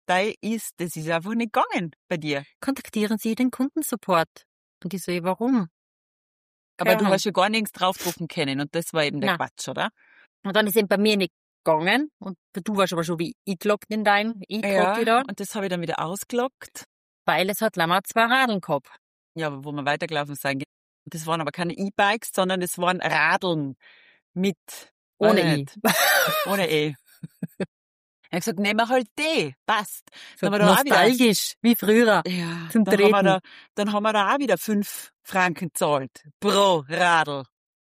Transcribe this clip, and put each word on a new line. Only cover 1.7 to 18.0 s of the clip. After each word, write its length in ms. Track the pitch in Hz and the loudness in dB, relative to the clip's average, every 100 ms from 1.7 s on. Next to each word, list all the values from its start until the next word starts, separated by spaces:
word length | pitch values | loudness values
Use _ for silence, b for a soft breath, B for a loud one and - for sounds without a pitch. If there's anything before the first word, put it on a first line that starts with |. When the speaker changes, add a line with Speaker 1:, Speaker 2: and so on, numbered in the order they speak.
| 370 165 - - | -2 -6 -8 -8
Speaker 1:
bei 100 | 175 | -6
dir. 260 | 151 139 143 _ | -4 -4 -6 _
Speaker 2:
Kontaktieren 580 | - 269 - 214 208 220 | -6 -6 -6 -4 -2 -2
Sie 180 | 226 226 | -2 -2
den 160 | 254 | -2
Kundensupport. 920 | - 262 - 294 240 - 170 160 - _ _ _ _ | -2 -4 -4 -6 -6 0 0 0 -6 _ _ _ _
Und 100 | 175 | -10
ich 100 | 190 | -8
so, 80 | - | -6
"Ja, 120 | 175 | -4
warum?" 460 | 170 185 240 247 170 _ _ _ _ _ _ _ _ _ _ - | -2 -2 0 0 -2 _ _ _ _ _ _ _ _ _ _ -2
Speaker 1:
Aber 160 | 175 220 | 2 4
Speaker 2:
Keine 20 | |
Speaker 1:
du 80 | 202 | 4
Speaker 2:
Ahnung. 80 | |
Speaker 1:
hast 120 | 196 214 | 2 0
ja 60 | |
gar 180 | 190 202 | 2 2
nichts 220 | 226 208 | 0 -4
draufdrucken 560 | - 185 190 175 - 165 | -2 -2 -2 -6 -8 -8
können 320 | - 139 135 | -4 -2 -2
und 140 | 143 165 | -4 -6
das 180 | 170 | -4
war 100 | 160 | -2
eben 180 | 147 147 | -2 0
der 80 | 190 | -2
Speaker 2:
Nein. 80 | 165 | -2
Speaker 1:
Quatsch, 300 | 131 - - | -4 -8 -10
oder? 220 | 135 190 - b b b _ | -6 -6 -8 b b b _
Speaker 2:
Und 120 | 196 196 | -2 0
dann 120 | 214 | 2
ist 80 | 220 | 2
eben 120 | 196 | 2
bei 100 | 196 | 2
mir 200 | 214 208 | 2 2
nicht 160 | 180 _ _ _ | -2 _ _ _
gegangen. 460 | - 156 175 240 302 - | 0 2 2 0 0 -8
Und 180 | 196 180 _ | -14 -14 _
du 220 | 202 180 196 | -10 -4 0
warst 180 | 185 | 0
aber 100 | 170 | 0
schon 160 | 165 165 | -2 -4
wie 160 | 170 - - | -6 -8 -10
eingeloggt 380 | 180 208 208 - | -4 -2 -2 -2
in 140 | 220 | -2
dein 380 | 208 202 220 220 180 | 2 2 0 -6 -8
E-Trotti 220 | 214 202 | -6 0
Speaker 1:
Ja, 340 | 190 185 220 226 | 2 2 2 2
Speaker 2:
da. 140 | - - | 2 0
Speaker 1:
und 120 | 196 | -8
das 160 | 196 220 | -8 -6
hab 80 | |
ich 60 | 196 | -4
dann 120 | 180 | -4
wieder 180 | 165 - | -4 -6
ausgeloggt. 840 | 156 196 - 240 254 - - - - _ _ _ - | -6 -8 -6 -4 -4 -6 -20 -20 -20 _ _ _ -2
Speaker 2:
Weil 240 | 160 185 | 0 0
es 120 | 208 | -2
hat 140 | 220 - | -2 0
leider 240 | 165 185 | 0 0